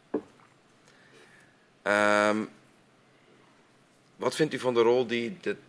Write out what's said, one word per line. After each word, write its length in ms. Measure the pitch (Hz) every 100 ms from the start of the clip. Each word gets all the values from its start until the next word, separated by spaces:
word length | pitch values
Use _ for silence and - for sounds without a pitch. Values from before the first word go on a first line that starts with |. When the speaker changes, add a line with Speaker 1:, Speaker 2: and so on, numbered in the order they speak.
| _
Speaker 1:
Mhm. 120 | - - _ - _ _ _ _ - - - - - - _ _ _
Speaker 2:
Ehm, 640 | 101 104 104 104 107 107 107 - _ _ _ _ _ _ _ _ _ _ _ _ _ _ _ -
wat 180 | 117
vindt 200 | - 156
u 40 | 131
van 160 | 123
de 60 | 117
rol 260 | 113 123 120
die 320 | 117 117 92
de 160 | - 101